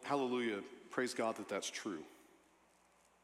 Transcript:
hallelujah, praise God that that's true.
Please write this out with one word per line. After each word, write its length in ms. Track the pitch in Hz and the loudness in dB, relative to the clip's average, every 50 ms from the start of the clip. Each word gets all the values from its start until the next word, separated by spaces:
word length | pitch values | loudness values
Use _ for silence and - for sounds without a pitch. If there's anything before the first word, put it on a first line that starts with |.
| - | -2
hallelujah, 580 | - 143 143 135 123 123 123 120 117 107 101 95 - - - - - | 0 2 4 4 4 4 4 2 2 2 0 -2 -6 -12 -16 -16 -4
praise 240 | - - 127 120 - | 0 0 0 2 2
God 220 | - 120 113 110 | 2 2 2 2
that 120 | - 101 - | 0 -2 -2
that's 220 | 104 98 - - | -2 -2 -2 -2
true. 320 | - - - 110 95 78 76 - - - - - - - - - - _ - _ _ _ _ _ _ _ - _ _ _ | -4 -4 -4 -4 -4 -4 -6 -10 -16 -20 -20 -20 -20 -20 -20 -20 -20 _ -20 _ _ _ _ _ _ _ -20 _ _ _